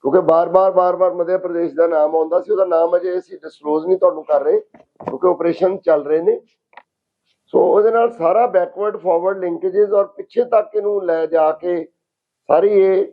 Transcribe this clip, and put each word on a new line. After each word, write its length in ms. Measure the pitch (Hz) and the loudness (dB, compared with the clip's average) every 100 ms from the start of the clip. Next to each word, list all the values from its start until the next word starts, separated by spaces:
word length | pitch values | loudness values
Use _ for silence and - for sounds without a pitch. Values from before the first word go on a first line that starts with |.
ਕਿਉਂਕਿ 200 | 135 185 | 2 2
ਬਾਰ-ਬਾਰ, 500 | 160 165 170 180 190 | 4 2 4 2 4
ਬਾਰ-ਬਾਰ 420 | 185 180 180 180 | 2 0 0 -2
ਮੱਧ 240 | 175 170 185 | 0 -2 -2
ਪ੍ਰਦੇਸ਼ 380 | 180 170 170 139 | -2 -4 -4 0
ਦਾ 120 | 170 | 0
ਨਾਮ 280 | 160 151 160 | 2 0 0
ਆਉਂਦਾ 260 | 160 175 | 0 -2
ਸੀ। 100 | 180 | -2
ਉਹਦਾ 140 | 196 185 | -2 0
ਨਾਮ 320 | 165 170 175 | 0 0 0
ਅਜੇ 200 | 185 180 | -2 -6
ਅਸੀਂ 200 | - 185 | -8 -20
ਡਿਸਕਲੋਜ਼ 500 | 156 - 151 156 170 | -20 -12 -4 -4 -2
ਨਹੀਂ 100 | 190 | 0
ਤੁਹਾਨੂੰ 260 | 185 160 | 0 -2
ਕਰ 180 | 151 147 | -2 0
ਰਹੇ 180 | 143 208 - - | 2 -2 -4 -20
ਕਿਉਂਕਿ 440 | _ _ - 135 180 | _ _ -10 -2 -2
ਆਪਰੇਸ਼ਨ 500 | 175 170 165 185 190 | 0 -2 0 -2 -2
ਚੱਲ 260 | 170 151 | 0 0
ਰਹੇ 180 | 139 156 | 0 0
ਨੇ। 200 | 180 233 233 _ _ - _ _ _ _ _ _ _ | 0 -2 _ _ _ -20 _ _ _ _ _ _ _
ਸੋ 120 | - | 0
ਉਹਦੇ 320 | 156 196 214 | 2 2 2
ਨਾਲ 200 | 226 233 | 2 -2
ਸਾਰਾ 360 | 233 165 202 240 | 0 0 2 2
ਬੈਕਵਰਡ 500 | 185 175 175 208 202 | 0 -2 -4 -6 -4
ਫਾਰਵਰਡ 400 | 175 170 185 196 | -2 0 0 -4
ਲਿੰਕੇਜਸ 540 | 180 165 185 190 208 | -6 -4 -2 0 2
ਔਰ 140 | 202 202 | 2 -2
ਪਿੱਛੇ 380 | - 190 226 | -8 -8 -4
ਤੱਕ 320 | 240 214 - 214 | 0 0 0 -4
ਇਹਨੂੰ 300 | 202 202 180 | -2 -4 -2
ਲੈ 200 | 165 156 | -2 0
ਜਾ 260 | 165 156 | 2 2
ਕੇ 360 | 156 180 175 165 _ _ _ _ _ - | 0 -4 -6 -6 _ _ _ _ _ 0
ਸਾਰੀ 220 | 147 202 | 2 4
ਇਹ 380 | 202 190 190 - | 4 4 2 -2